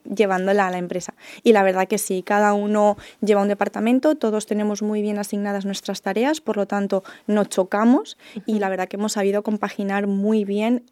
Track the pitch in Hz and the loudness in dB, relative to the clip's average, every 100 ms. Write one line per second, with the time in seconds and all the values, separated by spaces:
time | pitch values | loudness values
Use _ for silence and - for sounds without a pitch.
0 | - 196 202 185 190 202 190 180 175 180 | -6 0 0 2 0 2 0 -2 -6 -8
1 | - - - - 240 214 190 185 185 202 | -10 -16 -18 0 4 6 6 2 0 -2
2 | - 185 180 208 208 208 208 214 208 202 | -2 -4 0 2 4 2 0 2 2 2
3 | - - 208 208 202 202 196 - 220 254 | -8 -4 2 2 2 0 -2 0 2 4
4 | 302 302 220 214 208 208 208 208 214 214 | 2 2 0 -2 -2 -2 -2 -2 -4 -2
5 | 208 208 208 202 202 202 196 196 - 196 | -2 -4 -4 -4 -4 -4 -4 -6 -8 -6
6 | 202 190 262 311 - 214 196 202 202 190 | -4 0 0 -2 -4 -4 -2 -2 -2 -2
7 | - - - 208 196 - 185 202 233 277 | -4 -12 -2 0 0 0 0 2 4 4
8 | 440 - - 214 208 214 196 190 185 202 | 0 -14 -16 -12 -4 -2 -2 -2 -4 -4
9 | 214 208 196 202 208 214 202 - 196 196 | -4 0 0 0 -2 -4 -4 -4 -4 -2
10 | 202 196 208 220 202 202 220 247 - | 0 0 2 0 0 -2 0 -2 -4